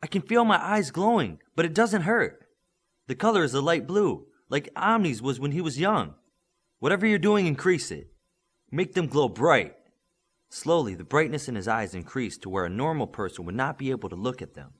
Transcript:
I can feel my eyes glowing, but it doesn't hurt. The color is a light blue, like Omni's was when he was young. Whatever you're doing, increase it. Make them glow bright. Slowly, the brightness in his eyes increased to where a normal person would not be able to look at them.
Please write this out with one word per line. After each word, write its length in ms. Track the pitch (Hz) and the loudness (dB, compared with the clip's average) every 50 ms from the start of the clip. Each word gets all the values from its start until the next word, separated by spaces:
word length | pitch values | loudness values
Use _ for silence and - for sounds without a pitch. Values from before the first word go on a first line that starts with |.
I 60 | - | -12
can 140 | - - 196 | -2 -4 -4
feel 240 | - - 220 240 240 | -2 2 2 4 4
my 180 | 220 208 175 - | 4 4 2 2
eyes 280 | 180 202 214 190 139 | 0 0 0 0 -2
glowing, 480 | - 156 190 214 240 214 147 98 80 - _ _ _ | -2 0 2 4 4 4 2 0 -4 -10 _ _ _
but 100 | - 165 | 0 0
it 80 | 165 156 | 0 4
doesn't 300 | 180 226 226 190 208 160 | 2 2 4 2 0 0
hurt. 420 | 175 226 233 156 90 - - _ _ _ _ _ _ _ _ _ _ _ _ _ | 2 2 2 0 -2 -4 -10 _ _ _ _ _ _ _ _ _ _ _ _ _
The 80 | - 131 | -10 -8
color 280 | 127 - 220 226 202 165 | -2 0 2 4 4 2
is 100 | 139 120 | 2 2
a 80 | 139 | 0
light 260 | 139 156 170 160 104 | 2 2 2 0 0
blue, 400 | 135 180 208 208 170 107 78 - _ _ _ _ _ | 0 0 2 2 2 2 -2 -6 _ _ _ _ _
like 200 | - - - - - | -4 -4 -4 -4 -8
Omni's 460 | - 170 202 226 226 202 170 127 107 | -2 0 2 2 2 2 0 -2 -2
was 180 | 113 135 135 117 | -2 -4 -4 -2
when 120 | 131 143 | -4 -4
he 100 | 143 165 | -4 -2
was 180 | 185 160 127 127 | -4 -4 -2 -2
young. 360 | 160 196 220 175 104 78 76 _ _ _ _ _ _ _ _ _ _ _ _ _ | 0 0 2 0 -2 -4 -8 _ _ _ _ _ _ _ _ _ _ _ _ _
Whatever 260 | - 139 180 196 190 | 0 0 0 2 2
you're 140 | 220 214 202 | 2 2 4
doing, 260 | 156 208 208 208 190 | 4 4 4 4 4
increase 440 | 170 147 135 - 185 185 151 - - | 2 0 0 2 2 2 2 0 -8
it. 200 | 87 73 - - _ _ _ _ _ _ _ _ _ _ _ _ | -10 -12 -14 -18 _ _ _ _ _ _ _ _ _ _ _ _
Make 220 | - 143 185 - - | -4 -4 -4 -2 0
them 140 | 185 175 | -2 -2
glow 220 | 139 - 143 147 123 | 0 2 2 2 2
bright. 460 | 95 104 120 165 156 123 92 76 - _ _ _ _ _ _ _ _ _ _ _ _ _ _ _ | 2 2 4 6 6 6 4 0 -8 _ _ _ _ _ _ _ _ _ _ _ _ _ _ _
Slowly, 460 | - - - 151 165 170 143 107 92 | -18 -10 0 2 2 2 2 0 -4
the 80 | 85 90 | -8 -10
brightness 440 | - 135 147 160 160 160 147 - | -2 0 0 0 0 -2 -6 -6
in 80 | - 123 | -6 -8
his 120 | 104 90 | -6 -2
eyes 280 | 110 110 113 110 90 - | -2 -2 -2 -2 -4 -6
increased 460 | 92 82 - - 135 127 101 80 - - | -10 -12 -8 -6 -6 -6 -6 -8 -10 -12
to 60 | 95 | -6
where 160 | 92 98 90 | -2 -2 -2
a 40 | 87 | -2
normal 380 | 90 104 135 156 160 151 120 | -2 -2 -2 -2 -2 -2 -4
person 380 | - - - 104 90 - - 87 | -6 -6 -6 -6 -6 -6 -8 -10
would 100 | 85 92 | -8 -4
not 220 | 117 131 143 151 | -4 -4 -4 -4
be 140 | - 139 131 | -6 -6 -4
able 180 | 131 120 - 95 | -4 -4 -6 -8
to 60 | 92 | -10
look 260 | 87 98 123 123 - | -6 -6 -6 -6 -6
at 120 | - - _ | -12 -16 _
them. 200 | - 69 67 - | -20 -20 -20 -20